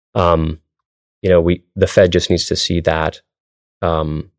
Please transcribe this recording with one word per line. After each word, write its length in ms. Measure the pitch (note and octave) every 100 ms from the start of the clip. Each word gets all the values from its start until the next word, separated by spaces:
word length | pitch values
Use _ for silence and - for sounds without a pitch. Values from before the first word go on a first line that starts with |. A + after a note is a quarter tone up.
| _
Um, 460 | G#2 F2 E2 D#2+ D#2+ _ _ _ _ _ _
you 60 | F#2+
know, 120 | F2
we, 240 | E2+ F2 _
the 140 | - F2+
Fed 240 | - F#2
just 180 | F2 -
needs 160 | F2 -
to 80 |
see 240 | E2 - F2+
that, 380 | D#2+ D#2+ D#2 - _ _ _ _ _ -
um, 500 | F2 D#2+ D#2 D#2 -